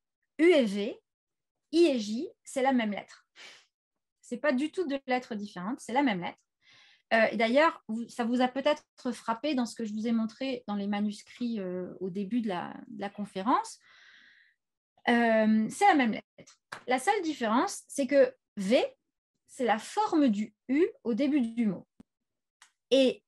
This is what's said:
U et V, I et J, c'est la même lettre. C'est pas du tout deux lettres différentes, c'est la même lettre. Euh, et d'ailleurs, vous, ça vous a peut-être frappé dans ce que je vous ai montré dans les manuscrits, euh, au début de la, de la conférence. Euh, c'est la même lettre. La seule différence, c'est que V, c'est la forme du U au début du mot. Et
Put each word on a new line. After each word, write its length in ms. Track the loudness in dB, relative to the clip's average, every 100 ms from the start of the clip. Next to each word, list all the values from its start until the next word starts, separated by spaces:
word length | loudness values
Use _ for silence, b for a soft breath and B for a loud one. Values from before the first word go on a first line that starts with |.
| _ _ _ 2
U 60 |
et 200 | 4 6
V, 340 | 4 0 -4 -8 _ _ _ _ _ _ _
I 140 | 4 4
et 120 | 4
J, 300 | -2 -6 -8 -12
c'est 200 | -10 -2
la 100 | 2
même 200 | 2 0
lettre. 340 | -4 -10 -18 _ B B B B _ _ _ _ _
C'est 160 | -12 -6
pas 140 | -2
du 200 | -2 -2
tout 140 | -4 -4
deux 140 | -4 -4
lettres 280 | -4 -4
différentes, 460 | -10 -10 -10 -8 -8
c'est 120 | -4
la 100 | 0
même 200 | 0 0
lettre. 160 | -6 -12 _ _ b b b b -2
Euh, 140 | 2 2
et 40 | 2
d'ailleurs, 460 | 2 4 4 2 -6
vous, 200 | -8 -8
ça 160 | -6
vous 160 | -2 2
a 80 | 0
peut-être 640 | 0 0 0 -4 -10 -8
frappé 420 | -6 -6 -4 -2
dans 120 | -2 -2
ce 80 |
que 100 | -4
je 80 | -8
vous 140 | -4 -2
ai 60 |
montré 500 | 0 -2 -4 -6 -6 -6
dans 80 | -4
les 100 | -2
manuscrits, 720 | -2 -2 -4 -12 -8 -6 -4
euh, 340 | -6 -6 -8 -8
au 100 | -8
début 320 | -6 -4 -2
de 80 | -2
la, 240 | -4 -6 -12 -16
de 140 | -10
la 100 | -10
conférence. 680 | -8 -10 -4 0 0 0 -10 b b b b b b b b _ _ _ _ 0
Euh, 580 | 2 4 2 4 2 0
c'est 180 | 2 4
la 100 | 4
même 160 | 2
lettre. 480 | -2 -8 -20 -20 _ _ -12 -4
La 140 | -2
seule 200 | 0 -2
différence, 600 | -2 -4 0 0 0 -4 -8
c'est 180 | -4 2
que 260 | 4 4 0 _ -6
V, 280 | 2 2 2 -4 _ _ _ _ _
c'est 160 | -4
la 160 | -2 -2
forme 480 | -2 -2 0 4 4
du 260 | 2 -2 _ -2
U 200 | 0 0 -2
au 120 | -4
début 260 | -2 0 0
du 260 | 0 -2 -2
mot. 220 | -2 -8 _ _ _ _ _ _ _ -20 _ _
Et 320 | 4 4 2